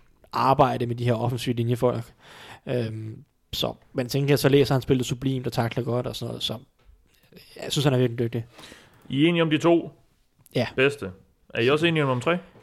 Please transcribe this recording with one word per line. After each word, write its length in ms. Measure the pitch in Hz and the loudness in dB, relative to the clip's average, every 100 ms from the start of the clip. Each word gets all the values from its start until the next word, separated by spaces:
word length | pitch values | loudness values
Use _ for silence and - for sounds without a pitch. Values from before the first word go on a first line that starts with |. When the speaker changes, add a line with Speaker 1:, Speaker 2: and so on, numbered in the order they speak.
| _ _ _ | _ _ _
Speaker 1:
arbejde 540 | - 123 135 131 120 120 | 0 4 6 4 2 -4
med 100 | 120 | -2
de 80 | |
her 100 | 120 | 0
offensive 400 | 117 120 123 - 117 | 0 0 -2 -2 0
linjefolk. 560 | 117 120 123 113 117 - - - - - - | 0 0 0 -2 -6 -16 -20 -20 -20 -14 -6
Øhm, 500 | 123 113 110 110 - - _ _ | -4 -4 -8 -12 -14 -20 _ _
så, 200 | - 120 - _ | -6 -6 -8 _
men 160 | 139 120 | -8 -4
tænker 240 | 139 143 | -2 2
jeg, 60 | 139 | 2
så 100 | 139 | 6
læser 260 | 139 127 | 4 4
han 80 | 135 | 2
spillet 240 | - 131 120 | 2 0 0
sublimt 400 | 123 135 131 135 | -4 -4 -4 -4
og 60 | |
takler 320 | - 117 - | -2 -2 -2
godt 220 | 123 120 127 | -4 -4 -4
og 100 | 113 | -8
sådan 120 | 120 | -10
noget, 120 | 113 | -8
så 120 | - 110 - _ _ - _ _ _ - - - | -8 -8 -14 _ _ -20 _ _ _ -20 -20 -16
jeg 100 | - | -6
synes, 120 | 151 | 0
han 100 | 143 | 2
er 40 | 127 | 2
virkelig 200 | 127 117 | 2 0
dygtig. 260 | 117 120 - - - - - _ - | -4 -4 -8 -14 -20 -20 -20 _ -6
Speaker 2:
I 160 | 131 | 0
er 40 | 165 | 2
enige 140 | 170 | 2
om 80 | 165 | 2
de 80 | 151 | 2
to 320 | 170 170 - - _ _ _ _ _ | 4 4 2 -12 _ _ _ _ _
Speaker 1:
Ja. 120 | 135 113 - | -4 -2 0
Speaker 2:
bedste? 340 | 139 143 95 92 _ _ _ | 0 0 -8 -12 _ _ _
Er 60 | 117 | -2
I 100 | 120 | 0
også 160 | 151 170 | 2 2
enige 160 | 160 | 2
om, 40 | 139 | 0
om 100 | 127 | 0
tre? 180 | 160 175 - - | -2 -2 -6 -20